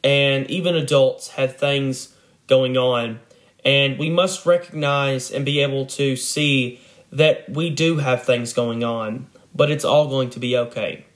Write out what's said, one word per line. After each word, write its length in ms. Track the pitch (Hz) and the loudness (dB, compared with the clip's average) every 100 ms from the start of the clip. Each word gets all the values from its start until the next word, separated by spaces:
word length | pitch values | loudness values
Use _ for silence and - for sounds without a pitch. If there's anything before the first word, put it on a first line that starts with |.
and 460 | - 139 139 135 135 | 4 2 2 0 -4
even 240 | 180 175 165 | -4 -2 -2
adults 520 | 139 143 131 - - | 2 4 4 0 -12
have 280 | - 131 - | -4 -4 -2
things 580 | 143 139 135 131 - _ _ _ - | -2 0 -2 -6 -10 _ _ _ 2
going 300 | 131 131 127 | 4 4 2
on, 440 | 127 120 117 110 _ _ _ _ | 2 0 -2 -10 _ _ _ _
and 340 | 135 139 139 135 | 2 2 2 -2
we 120 | 160 | -2
must 340 | 170 185 - | 0 0 0
recognize 840 | 175 175 - 156 143 143 139 131 - | 2 0 0 -4 -2 0 0 -2 -4
and 140 | 139 | -4
be 160 | 139 143 | -2 0
able 260 | 139 135 131 | 0 -2 -6
to 300 | - 139 127 | -2 -2 -2
see 640 | - - 147 139 123 - - - _ | -4 0 2 2 -2 -8 -20 -20 _
that 360 | 135 156 - - | 2 2 2 -4
we 220 | 143 170 | -4 -4
do 260 | 143 165 160 | 0 0 2
have 280 | 135 123 | 0 0
things 280 | - 120 117 | 0 0 0
going 320 | - 120 117 | -2 -2 -2
on, 440 | 117 117 110 120 135 _ _ | -4 -4 -6 -8 -12 _ _
but 160 | - 147 | -2 0
it's 160 | 151 - | 0 2
all 200 | 147 147 | 2 2
going 200 | 135 127 | -2 -4
to 100 | 135 | -4
be 160 | 127 | -2
okay. 520 | 123 117 120 98 - _ | 0 -2 -4 -6 -8 _